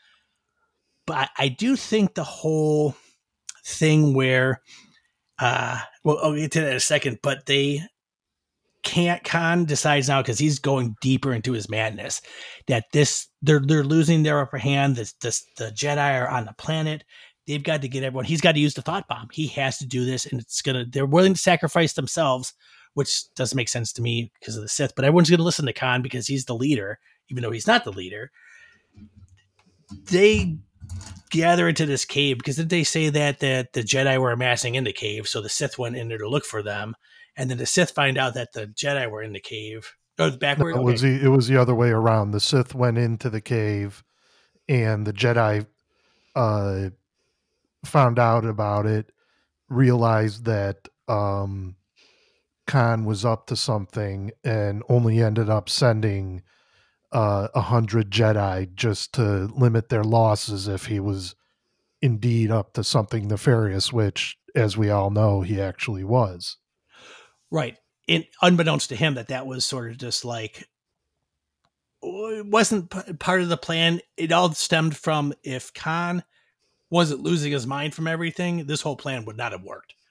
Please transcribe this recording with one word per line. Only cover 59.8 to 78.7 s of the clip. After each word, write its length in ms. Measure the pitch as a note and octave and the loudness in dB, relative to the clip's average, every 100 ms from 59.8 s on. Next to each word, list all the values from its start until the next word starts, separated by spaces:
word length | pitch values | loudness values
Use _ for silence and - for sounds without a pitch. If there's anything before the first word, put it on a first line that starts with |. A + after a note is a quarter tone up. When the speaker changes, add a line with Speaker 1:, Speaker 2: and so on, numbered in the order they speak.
| - | 0
Speaker 2:
their 140 | A2+ | 0
losses 640 | G#2+ A2+ A2+ G#2 - G2+ G2+ | 2 4 4 2 -2 -6 -6
if 180 | F#2+ - | -6 -4
he 140 | G#2 | -4
was 340 | G2 G2 F2+ - _ _ _ _ _ _ | -4 -4 -8 -16 _ _ _ _ _ _
indeed 480 | C#3+ G#2+ A#2+ A#2 A2 | 0 0 2 2 2
up 220 | A2+ - | 2 -2
to 100 | - | -4
something 440 | G2+ A2+ G#2 A2+ G2+ | -2 0 0 -2 -2
nefarious, 640 | G#2 - A#2 G#2+ F#2+ - | 0 2 4 2 0 -2
which, 460 | A#2+ G2+ - - - _ | 0 0 0 -6 -8 _
as 220 | B2 A2 G2+ | 0 0 2
we 140 | G#2 | 2
all 200 | G#2 G2 | 2 2
know, 320 | G#2 G#2+ G2 | 4 4 4
he 180 | F2+ G2 | 0 -2
actually 440 | G2 - - F#2+ | -4 -4 -6 -6
was. 540 | F#2+ B2 G#2 F2 - - _ _ _ _ - - _ _ _ | 0 0 0 -4 -14 -14 _ _ _ _ -20 -20 _ _ _
Speaker 1:
Right. 260 | D#3 A#2+ - _ _ - | -4 -4 -8 _ _ -2
And 160 | E3 - - | -2 -2 2
unbeknownst 460 | F3+ F3 D#3+ D3 - | 4 6 4 0 -2
to 60 | A#2 | -2
him, 180 | D#3 | -2
that 140 | B2+ A2+ | -2 -6
that 180 | C3 C3 | -8 -8
was 180 | B2+ - | -6 -4
sort 240 | C3 A#2 | -6 -10
of 80 | A#2+ | -12
just 260 | B2 - | -8 -8
like, 440 | A#2+ A#2 A2 - - _ _ _ _ _ _ _ _ _ _ _ _ _ | -6 -8 -10 -12 -20 _ _ _ _ _ _ _ _ _ _ _ _ _
it 440 | F3 F#3+ A3 A3 G3+ | -12 -10 -8 -8 0
wasn't 440 | G#3+ A3 G#3 E3+ | 2 4 2 -2
p-, 220 | F#3 G3 | -10 -10
part 280 | D#3+ - F#3 | -6 0 0
of 60 | F3 | 2
the 80 | E3 | -2
plan. 440 | - E3 E3 E3+ - - | -2 2 2 2 -4 -6
It 160 | E3 | 2
all 200 | E3 F3+ | 4 4
stemmed 440 | D#3 - E3 D#3+ D3 | 0 0 2 2 -2
from 360 | - D#3 C#3+ - | -2 0 -2 -6
if 300 | - B2+ - | -8 -10 -10
Khan 480 | - D#3+ E3 F3 F3 - _ _ _ _ _ - | -10 -6 -4 -2 -4 -8 _ _ _ _ _ -2
wasn't 320 | E3+ D#3+ C3+ | 2 2 0
losing 300 | D#3 E3+ D3 | -2 0 0
his 140 | C#3+ A#2+ | -2 -4
mind 280 | C#3 D3+ | -4 -6
from 120 | D#3 D#3+ | -6 -6
everything, 580 | E3 E3+ E3 F3+ E3+ | -4 -6 -4 -4 -4
this 160 | C#3+ | -4